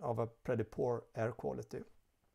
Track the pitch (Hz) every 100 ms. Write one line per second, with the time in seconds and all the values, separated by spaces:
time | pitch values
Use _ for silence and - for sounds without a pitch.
0 | 143 117 113 - - 120 107 - 127 117
1 | - - 113 127 143 127 113 - - -
2 | _ _ _